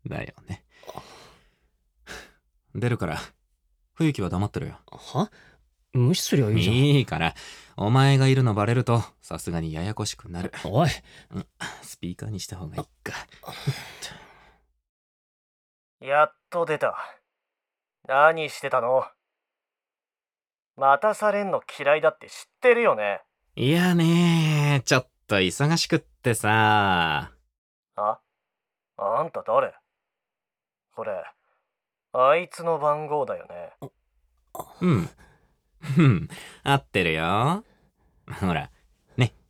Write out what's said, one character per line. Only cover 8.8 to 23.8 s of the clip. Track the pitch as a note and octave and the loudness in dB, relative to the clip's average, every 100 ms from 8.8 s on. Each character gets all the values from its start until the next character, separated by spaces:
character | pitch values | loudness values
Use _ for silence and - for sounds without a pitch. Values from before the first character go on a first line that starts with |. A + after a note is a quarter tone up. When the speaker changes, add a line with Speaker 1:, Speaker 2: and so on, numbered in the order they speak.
Speaker 1:
と、 | B2 A#2 - _ | 2 0 0 _
さ | - E2 | -12 -10
す | - | -6
が | E2+ | -4
に | D#2+ | -4
や | D#2 | -6
や | F#2 | -6
こ | A2+ G#2+ | -6 -8
し | - | -8
く | - | -12
な | F2 | -10
る。 | F#2 - | -10 -10
Speaker 2:
お | D#2 G2+ - | -4 0 0
い。 | - _ - _ F2+ | -2 _ -20 _ -14
Speaker 1:
う | |
ん。 | - _ - - | -14 _ -16 -16
ス | - - | -20 -14
ピ | F2 | -12
ー | F2+ | -10
カ | G#2+ | -10
ー | |
に | G#2 | -10
し | - | -10
た | F#2 | -12
方 | - | -12
が | - | -12
い | |
い | - _ | -14 _
か。 | - - - - - - - - - - - - - - - _ _ _ _ _ _ _ _ _ _ _ _ _ _ _ | -14 -14 -16 -18 -18 -8 -8 -8 -12 -16 -18 -18 -20 -20 -20 _ _ _ _ _ _ _ _ _ _ _ _ _ _ _
Speaker 3:
や | C3 C#3+ | -2 2
っ | D3+ _ _ | 2 _ _
と | F3 D#3+ | -6 -2
出 | D3+ | 0
た。 | B2+ - - - _ _ _ _ _ _ _ _ - | -2 -4 -14 -18 _ _ _ _ _ _ _ _ -2
何 | C3 D3+ E3 D3 | 4 4 4 -6
し | - | -8
て | C#3 | -4
た | B2+ | -2
の？ | A#2+ C3 B2 _ _ _ _ _ _ _ _ _ _ _ _ _ _ _ _ - | 2 0 -2 _ _ _ _ _ _ _ _ _ _ _ _ _ _ _ _ 0
待 | C#3 C#3 | 4 4
た | G#3+ | 2
さ | G3+ G#3+ | 2 0
れ | G3+ | 0
ん | G3+ | -2
の | C#3+ - - | -4 -6 -4
嫌 | C#3 D#3 | 2 4
い | |
だ | D#3 | 2
っ | - | -2
て | - | -20
知 | |
っ | - - _ | -20 -20 _
て | B3 | 4
る | A#3 | 4
よ | A3 A#2+ | 4 2
ね。 | G#2 G2 _ _ _ - | -2 -4 _ _ _ -2
Speaker 1:
い | A#2+ | 0
や | E3 | 2